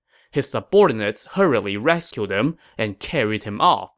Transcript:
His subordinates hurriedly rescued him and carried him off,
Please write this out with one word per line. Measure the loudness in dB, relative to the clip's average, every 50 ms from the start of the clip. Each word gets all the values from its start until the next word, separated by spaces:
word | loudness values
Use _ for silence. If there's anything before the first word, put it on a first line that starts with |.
| _ _ _ _ _ _
His | -4 -4 -4 -2
subordinates | -4 -8 -4 2 4 6 6 6 4 0 -2 -4 -4 -6 -10
hurriedly | -8 -2 0 2 2 2 2 0 -2 -4
rescued | -2 0 0 0 0 -2 -8 -8 -6 -4 -2
him | 0 0 0 0 -2 _ _ _ _ -4
and | -4 -4 -4 -8
carried | -10 -6 -2 -2 0 0 -2 -4 -4
him | -6 -4 0
off, | 2 2 2 0 -2 -10 _